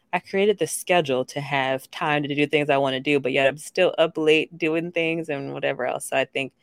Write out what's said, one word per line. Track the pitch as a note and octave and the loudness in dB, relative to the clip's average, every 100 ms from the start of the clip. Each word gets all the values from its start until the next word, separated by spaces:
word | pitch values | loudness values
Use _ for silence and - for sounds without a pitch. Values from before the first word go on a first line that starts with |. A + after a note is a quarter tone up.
| _ | _
I | F3+ | -8
created | - G3 G#3 G3 | -4 0 0 0
this | D3+ - | -2 -4
schedule | - F3 C#3 B2+ C3 | 0 2 2 0 -2
to | C#3+ | -6
have | C#3 C#3+ C3 C3+ - | -4 -2 -2 -4 -6
time | - D#3+ D3 | -6 -2 0
to | D3 | 0
do | C#3+ C#3+ | 0 2
things | D3+ D3 | 2 2
I | C#3 | 2
wanna | C#3 C3 | 2 0
do, | C#3+ C#3+ | 0 0
but | B2+ | 2
yet | C#3 C3+ | 2 2
I'm | D3+ | 0
still | - - F3 - | -4 2 2 4
up | E3 D#3+ | 0 2
late | D#3 D#3 - E3 | 4 4 2 -2
doing | D#3+ E3 E3+ | -2 0 -2
things | E3 E3 E3 D#3 | -2 -2 -2 -4
and | C#3 C#3 | -6 -6
whatever | C#3 C#3 C#3 B2 | -4 -4 -2 -4
else. | - - | -4 -2
So | C3+ | -2
I | C3 | -2
think | C#3 C3 - | -4 -6 -10